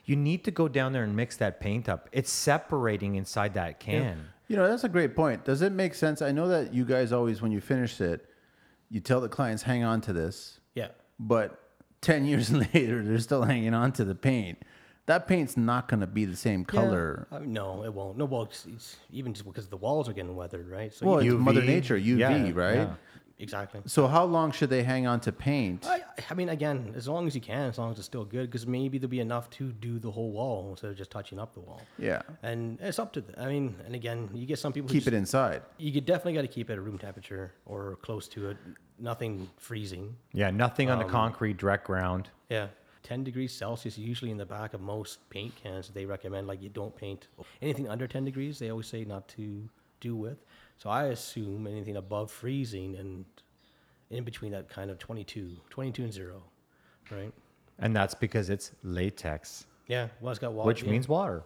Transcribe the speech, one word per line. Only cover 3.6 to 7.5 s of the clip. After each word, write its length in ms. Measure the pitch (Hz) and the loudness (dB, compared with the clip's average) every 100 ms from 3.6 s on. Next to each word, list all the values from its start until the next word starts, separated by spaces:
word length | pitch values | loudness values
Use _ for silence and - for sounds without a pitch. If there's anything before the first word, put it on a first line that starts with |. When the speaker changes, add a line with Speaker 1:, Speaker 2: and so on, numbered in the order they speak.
| 87 73 - | -2 -4 -2
Speaker 2:
Yeah. 120 | 151 | 0
Speaker 1:
can. 260 | 131 82 76 - - | 0 -2 -8 -12 -2
Speaker 3:
You 80 | 208 | 4
know, 120 | 185 | 4
that's 160 | 240 | 4
a 60 | 240 | 2
great 260 | 175 147 120 | 4 4 4
point. 280 | 156 113 - | 4 2 2
Does 180 | 135 | 2
it 80 | 190 | 4
make 240 | 185 185 - | 2 0 2
sense? 260 | 160 151 | 2 2
I 100 | 143 | 2
know 160 | 139 175 | 2 4
that 260 | 175 - 123 | 4 2 2
you 100 | 123 | 4
guys 260 | 127 123 | 4 4
always, 300 | 123 120 104 | 4 4 2
when 100 | 113 | 2